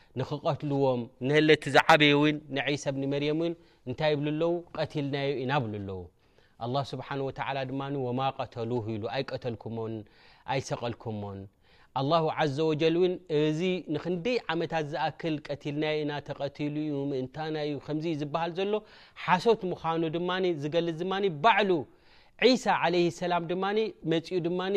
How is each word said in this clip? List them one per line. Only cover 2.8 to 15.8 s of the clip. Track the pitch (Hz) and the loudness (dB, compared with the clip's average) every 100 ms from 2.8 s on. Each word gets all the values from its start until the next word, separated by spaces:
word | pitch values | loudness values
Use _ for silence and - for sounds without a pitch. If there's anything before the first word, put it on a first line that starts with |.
| - | -2
ብኒ | 135 139 | -2 -2
መርየም | 143 147 156 | -2 0 0
እውን | 170 165 - _ - | -2 -4 -12 _ -10
እንታይ | 123 156 | -2 0
ይብሉ | 147 147 | 0 0
ኣለዉ? | 151 165 175 170 | 0 0 -2 -4
"ቀቲልናዮ | - 156 156 143 143 139 139 | -6 -4 -4 -4 -2 -2 -2
ኢና" | 127 147 | 0 0
ብሉ | 113 | -2
ኣለዉ። | 104 98 95 87 _ _ _ _ - | -4 -6 -8 -10 _ _ _ _ -10
ኣላህ | 117 131 | -4 -4
ስብሓን | 135 131 - 139 | -4 -8 -8 -6
ወተዓላ | 135 131 127 139 | -6 -6 -6 -4
ድማኒ | 131 135 139 143 | -4 -6 -6 -4
"ወማ | 127 123 135 | -4 -2 -2
ቀተሉሁ" | - 123 - 117 123 107 | -4 -8 -6 -4 -4 -4
ኢሉ፣ | 110 107 | -6 -4
"ኣይቀተልኩሞን | 123 135 - 131 113 117 113 113 110 104 _ - - - | -6 -6 -6 -8 -8 -8 -8 -6 -8 -12 _ -20 -18 -6
ኣይሰቐልኩሞን።" | 139 - 143 120 110 - 107 101 98 98 _ _ _ _ - | -4 -4 -4 -4 -6 -8 -6 -6 -8 -12 _ _ _ _ -4
ኣላሁ | 139 165 160 | 2 2 2
ዓዘ | 117 156 135 | 0 0 0
ወጀል | 160 151 160 | 0 2 2
እውን | 165 180 180 - | 4 2 0 -2
እዚ | 151 156 156 185 180 - | 2 2 2 0 -2 -2
ንክንደይ | 151 170 180 170 254 - | -4 -2 -4 0 -2 -2
ዓመታት | 165 165 165 151 | -4 -2 -2 -4
ዝኣክል | 156 156 - 170 151 | -2 -4 -4 -4 -4
"ቀቲልናዮ | - 143 151 147 | -6 -8 -6 -4